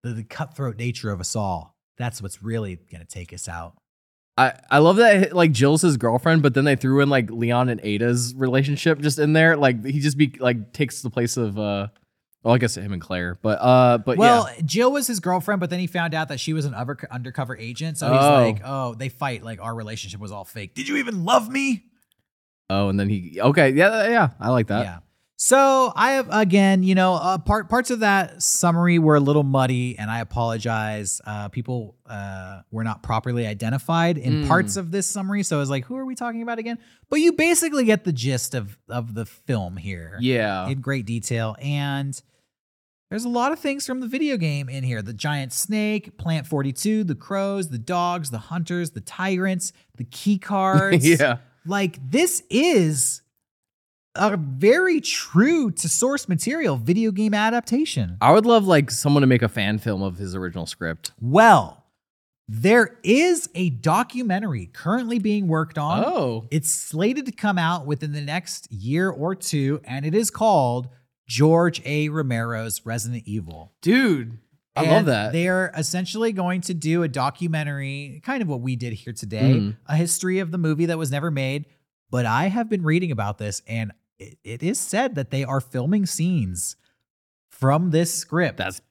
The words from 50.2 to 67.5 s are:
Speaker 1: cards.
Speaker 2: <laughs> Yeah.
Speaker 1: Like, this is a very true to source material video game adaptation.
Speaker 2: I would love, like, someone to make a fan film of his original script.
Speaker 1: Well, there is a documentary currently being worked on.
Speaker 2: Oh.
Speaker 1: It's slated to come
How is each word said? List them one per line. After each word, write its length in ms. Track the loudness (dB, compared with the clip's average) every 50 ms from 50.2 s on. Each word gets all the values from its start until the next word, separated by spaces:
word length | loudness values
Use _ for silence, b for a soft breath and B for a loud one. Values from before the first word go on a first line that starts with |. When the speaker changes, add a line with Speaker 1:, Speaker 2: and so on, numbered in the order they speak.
| 0 0 0 0
Speaker 1:
cards. 680 | 0 -4 -2 0 2 4 4 4 4 6 4 4 6 6
Speaker 2:
<laughs> 120 | 6 6
Yeah. 180 | 4 2 2 -2 -6 _ _ _ _
Speaker 1:
Like, 320 | -4 -2 -2 -2 -2 -4 -6 -8 -2
this 320 | 0 2 2 2 0 -4 _ _
is 720 | 0 2 4 4 4 4 4 2 0 0 -2 -2 -4 -6 _ _ _ _ _ _ _ _ _ _ _ _ _ _ _ _ _ _ _
a 220 | -2 0 0 0
very 640 | 0 -4 -4 -4 2 4 4 6 6 4 2 2 0
true 720 | 0 -4 -6 -6 -8 2 4 4 6 6 4 2 0 0
to 180 | -2 -4 -4 -2
source 400 | 0 0 0 0 0 -2 -2 -2
material 480 | -2 -2 0 -2 -2 0 0 -2 -2
video 340 | -2 0 0 2 2 2 0
game 240 | 0 0 0 0 2
adaptation. 840 | 2 2 2 0 0 -2 0 0 0 0 0 -2 -4 -4 -4 -2 2
Speaker 2:
I 120 | 6 8
would 140 | 8 8 8
love, 200 | 6 6 6 6
like, 240 | 6 4 4 4 2
someone 300 | -4 -2 2 4 4 6
to 60 | 6
make 160 | 6 4 4
a 60 | 2 0
fan 300 | 0 -2 -2 0 -2 -2
film 220 | -2 -4 -4 -2
of 140 | -4 -6 -6
his 180 | -8 -10 -8 -8
original 300 | -8 -8 -8 -8 -8 -10
script. 460 | -10 -8 _ -6 -6 -6 -6 _ -16 _ _
Speaker 1:
Well, 640 | -4 2 4 8 8 10 8 8 6 0 -10 _ _ _ _ _ _ _ _ _ _ _ _ _ _ -10
there 500 | -8 0 2 4 6 6 4 2 -2 _
is 480 | 0 2 4 4 4 4 2 0 -2 -8 _
a 160 | -2 -2 -2
documentary 960 | -2 -2 -2 0 0 0 0 -2 -6 -6 -4 -2 -2 -2 -2 -4 -6 -6 -8 -10
currently 460 | _ -10 -4 -2 -2 -2 -2 -2 -4 -2
being 300 | 0 0 -2 0 0 0
worked 280 | 0 0 -2 -2 -4 -6
on. 260 | -4 -2 -2 -2 -2
Speaker 2:
Oh. 400 | -2 -2 -2 -2 -2 -4 -6 -8 -4
Speaker 1:
It's 200 | -4 -4 -2 -2
slated 540 | -4 -4 -6 -8 -4 -2 0 0 0 -2 -6
to 60 | -8
come 260 | -10 -4 -2 -2